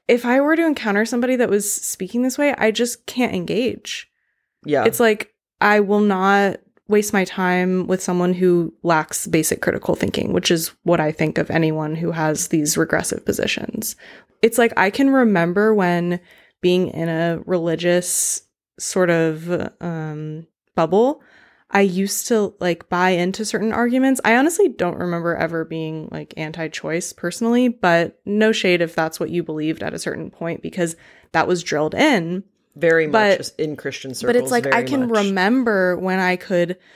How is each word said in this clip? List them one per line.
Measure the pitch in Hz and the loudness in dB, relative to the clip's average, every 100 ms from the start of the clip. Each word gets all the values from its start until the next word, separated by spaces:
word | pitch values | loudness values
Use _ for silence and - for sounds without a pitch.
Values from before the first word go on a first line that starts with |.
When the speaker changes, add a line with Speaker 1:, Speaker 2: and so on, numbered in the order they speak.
| - | 0
Speaker 1:
If | 240 240 | 0 4
I | 262 | 2
were | 285 320 | 4 4
to | 330 | 2
encounter | 277 220 202 226 | 0 0 0 0
somebody | 240 247 254 | 0 0 2
that | 226 | 2
was | 208 202 | 2 0
speaking | - - - 185 240 | -4 -6 -8 -6 -2
this | 254 254 | -2 0
way, | 285 - | 0 2
I | 220 | 0
just | 208 240 - - | 0 -2 -4 -10
can't | 247 240 185 | -2 -2 -2
engage. | 165 175 247 - - - - _ _ _ _ _ 147 | -4 -2 -2 -4 -10 -12 -14 _ _ _ _ _ -2
Speaker 2:
Yeah. | 139 120 | 0 2
Speaker 1:
It's | - | 2
like, | 233 214 - _ _ _ | 2 2 -4 _ _ _
I | 208 208 | 2 4
will | 196 208 | 4 2
not | 208 185 196 202 196 - - _ - | 2 2 4 4 2 -2 -10 _ -2
waste | 208 208 | 0 2
my | 202 | 0
time | 185 - 185 180 180 185 180 | -2 -2 0 2 2 0 0
with | 185 | -2
someone | - 180 180 | 0 0 0
who | 180 185 175 165 - | 2 4 4 0 -4
lacks | 170 160 156 - - | 0 0 0 -6 -2
basic | 165 156 - | 0 0 -2
critical | - - - - | -2 -2 -2 -2
thinking, | - - - | -2 -2 -2
which | 180 175 | -2 0
is | 170 165 - | 0 -2 -6
what | 175 170 | 0 0
I | 156 | 0
think | 156 156 165 | -2 -2 -2
of | 165 | -2
anyone | 165 160 156 151 160 | 0 0 0 -4 -4
who | 170 | -4
has | 165 156 151 - | -2 -2 -2 -2
these | 165 151 165 | 0 0 0
regressive | 160 - - - - | 0 -2 -2 -6 -4
positions. | 202 - - - - - - - - _ _ | -2 -2 -4 -6 -8 -10 -10 -18 -20 _ _
It's | 226 233 | 0 4
like, | 233 - | 2 2
I | 190 | 0
can | 202 277 | 2 2
remember | 269 233 185 170 180 214 214 | 4 4 4 2 2 2 4
when | 180 175 175 175 - - _ _ | 2 2 0 -4 -6 -20 _ _
being | 180 185 185 | 2 2 0
in | - 165 | -2 -2
a | 160 170 165 - | 0 0 -2 -2
religious | 180 165 165 175 175 175 - - - - _ _ - | -2 0 0 2 0 0 -2 -4 -6 -10 _ _ -12
sort | - 190 180 | -6 0 2
of, | 165 165 156 170 175 - - | 2 0 -2 -6 -6 -6 -8
um, | 175 160 156 151 156 156 165 _ _ - | -8 -8 -8 -8 -10 -12 -16 _ _ -2
bubble, | 160 190 247 311 _ _ _ _ _ | 2 2 2 0 _ _ _ _ _
I | 202 | 0
used | 202 180 196 - - | 2 2 -2 -4 -2
to, | 226 196 - | 0 0 -2
like, | 175 170 - | -4 -4 -4
buy | 180 185 | 0 2
into | 175 180 196 214 | 2 0 -2 -4
certain | 190 220 | -2 -2
arguments. | 220 240 254 269 254 214 | 0 0 2 2 2 2
I | 240 | 4
honestly | 302 339 381 | 2 2 0
don't | - 175 - | 2 -4 -2
remember | 175 170 170 160 | -4 -2 -2 -2
ever | 165 165 | -2 -4
being, | 160 160 156 160 156 | -6 -6 -6 -8 -10
like, | 156 151 - | -12 -12 -10
anti-choice | 156 165 156 - 156 165 180 | -10 -8 -10 -8 -6 -4 -6
personally, | - 175 - 226 240 247 | -8 -8 -2 0 2 2
but | 233 180 170 170 - - | 2 2 4 2 -4 -4
no | 208 220 | 2 2
shade | 220 190 175 | 2 2 2
if | 165 - | 2 0
that's | 160 - | -4 -4
what | 160 | -4
you | 175 | -4
believed | 165 156 156 160 | -4 -4 -4 -4
at | - | -6
a | - | -6
certain | 175 160 156 | -8 -8 -10
point, | - 165 - | -10 -8 -8
because | 165 185 170 - - - _ | -8 -4 -4 -6 -18 -20 _
that | 160 - | -2 0
was | 175 | 0
drilled | 165 147 156 - | -2 -2 -2 2
in. | 302 226 165 180 - _ _ 147 | 2 2 0 -6 -10 _ _ -2
Speaker 2:
Very | 165 165 156 | 2 2 4
much | 220 208 190 | 2 4 2
Speaker 1:
But | 139 - | -2 -6
Speaker 2:
in | 156 143 | -6 -6
Christian | 139 - 135 | -10 -10 -10
Speaker 1:
but | 127 - 240 | -4 0 0
it's | 262 | 2
Speaker 2:
circles, | |
Speaker 1:
like, | 240 139 | 0 2
I | |
Speaker 2:
very | 233 240 | 0 0
Speaker 1:
can | 277 247 | -2 0
Speaker 2:
much. | 220 202 | 0 0
Speaker 1:
remember | 190 190 262 233 202 180 180 | 0 2 2 2 2 2 0
when | 185 190 | -2 0
I | 185 180 | 0 -2
could | - 180 175 180 _ | -2 0 0 -4 _